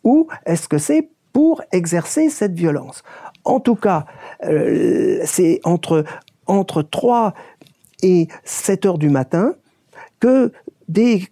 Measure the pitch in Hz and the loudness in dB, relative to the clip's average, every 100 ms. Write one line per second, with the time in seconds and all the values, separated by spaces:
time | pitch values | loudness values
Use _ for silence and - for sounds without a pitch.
0 | 226 294 320 - - 165 - 151 151 311 | 4 2 2 -4 -4 -4 -2 -4 0 0
1 | 311 _ _ 254 311 320 - 185 170 175 | -2 _ _ 2 2 0 -2 -2 0 -4
2 | 165 - 311 - 208 170 170 147 - - | -2 0 0 0 -4 0 -2 -2 -6 -20
3 | - - - _ - 254 - 220 208 170 | -20 -20 -20 _ -2 0 0 0 0 -2
4 | - - - - - 156 113 - - - | -4 -18 -20 -12 -2 0 0 0 0 0
5 | - - 135 - 165 160 - 170 - 160 | 0 -2 -4 0 2 2 0 -2 0 -2
6 | 151 - _ _ - 196 190 165 147 - | -2 -10 _ _ -2 -2 0 -4 -4 -2
7 | 240 240 220 - - _ - _ _ _ | 0 2 0 -4 -20 _ -20 _ _ _
8 | 185 180 160 - - - - 190 202 170 | 2 2 0 -6 -14 -8 -4 0 0 0
9 | 151 139 127 165 233 359 _ _ _ - | 2 2 0 0 0 -4 _ _ _ -20
10 | - _ 240 262 254 - - _ - 170 | -20 _ 2 4 2 -4 -20 _ -4 0
11 | 240 214 190 | 2 0 -2